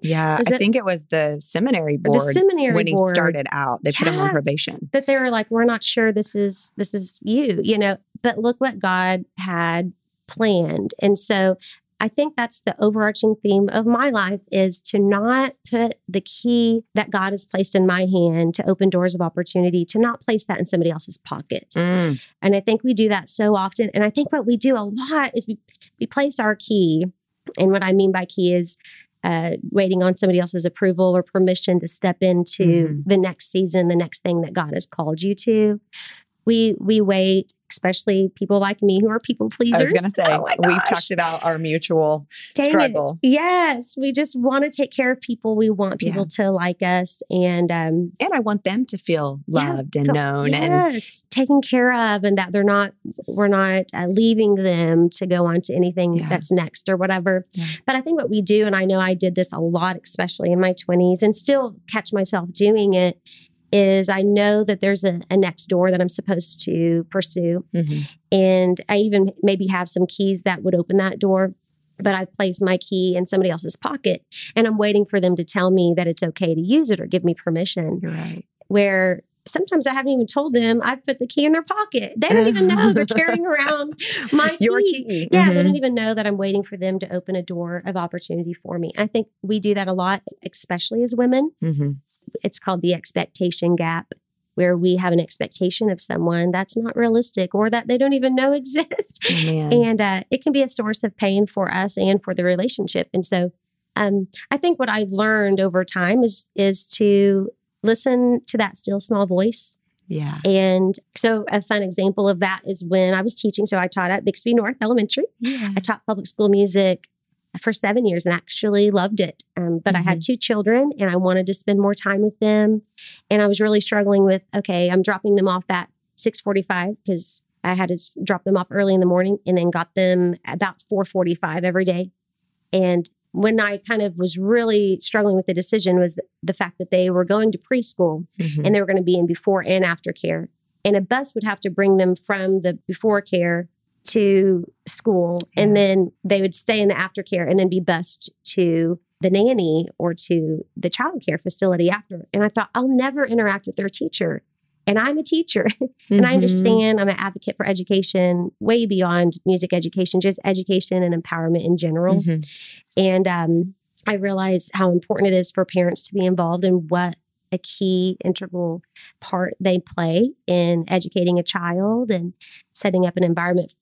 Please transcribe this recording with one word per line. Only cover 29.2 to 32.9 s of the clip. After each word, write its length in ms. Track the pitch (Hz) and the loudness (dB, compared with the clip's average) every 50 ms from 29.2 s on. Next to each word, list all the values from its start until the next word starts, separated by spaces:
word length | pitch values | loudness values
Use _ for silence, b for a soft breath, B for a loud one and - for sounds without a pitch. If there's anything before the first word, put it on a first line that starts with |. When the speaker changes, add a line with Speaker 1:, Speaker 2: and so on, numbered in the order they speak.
| - | -4
Speaker 2:
uh, 320 | 170 170 165 165 170 170 - - 180 | -2 -2 -2 -2 -4 -4 -6 -8 -4
waiting 320 | - 202 196 185 190 185 | -2 0 0 2 2 2
on 120 | 180 185 185 | 2 0 0
somebody 240 | - - 185 180 180 | 2 2 2 2 2
else's 240 | 175 175 - 180 165 | 0 0 -4 -4 -4
approval 540 | 175 - - 208 185 180 170 185 185 180 185 | -4 -4 0 0 0 2 2 2 2 2 2
or 40 | |
permission 600 | 180 _ - 190 190 185 185 - - - 180 175 | 0 _ 0 0 2 2 2 0 0 0 0 0
to 60 | 165 170 | 0 -2
step 340 | - - - 185 175 - 190 | -4 -2 -2 -2 -2 0 2
into 400 | 185 180 175 175 - - - 185 | 2 2 2 0 -2 -2 0 2
Speaker 1:
Mm-hmm. 460 | 170 170 170 160 156 | 4 4 4 2 0